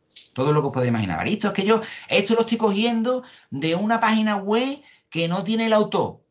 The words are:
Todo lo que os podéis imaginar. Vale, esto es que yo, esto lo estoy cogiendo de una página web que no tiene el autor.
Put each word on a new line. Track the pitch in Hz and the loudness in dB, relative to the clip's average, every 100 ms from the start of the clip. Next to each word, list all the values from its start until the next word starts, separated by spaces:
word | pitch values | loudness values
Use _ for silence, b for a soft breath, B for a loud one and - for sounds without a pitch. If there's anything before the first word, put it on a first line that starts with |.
| _ - - | _ -18 -10
Todo | - 143 | -2 0
lo | 151 | 2
que | 143 | 0
os | |
podéis | 127 123 | -2 0
imaginar. | 117 98 82 | 0 0 -2
Vale, | 101 | -2
esto | 208 208 | -2 -2
es | |
que | 196 196 | 0 2
yo, | 226 B B B | 2 B B B
esto | 170 202 | 2 4
lo | 233 | 0
estoy | 226 226 | 0 0
cogiendo | 220 196 233 226 226 254 254 B B | 0 0 0 0 -2 -2 -6 B B
de | 139 160 | -4 -2
una | 170 214 226 | 0 0 0
página | 220 220 214 202 | 2 2 2 -2
web | 196 226 262 277 B B _ | 0 0 0 -6 B B _
que | 160 165 | -2 0
no | 185 | -2
tiene | 185 226 226 | -2 -2 2
el | |
autor. | 214 208 190 104 - _ | 2 2 0 -2 -8 _